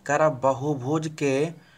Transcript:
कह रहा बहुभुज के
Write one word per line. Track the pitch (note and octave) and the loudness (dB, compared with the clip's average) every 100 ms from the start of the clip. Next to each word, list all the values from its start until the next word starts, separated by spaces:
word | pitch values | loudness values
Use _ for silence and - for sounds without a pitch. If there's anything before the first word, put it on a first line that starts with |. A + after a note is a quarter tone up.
| - | -2
कह | D3 | 2
रहा | D#3 B2+ | 2 2
बहुभुज | C3+ B2+ D3 C#3 B2+ D#3+ D#3+ D#3 | 0 2 -2 -2 -2 -2 -2 -2
के | C#3+ C3+ E3 E3 - | 0 2 0 -6 -20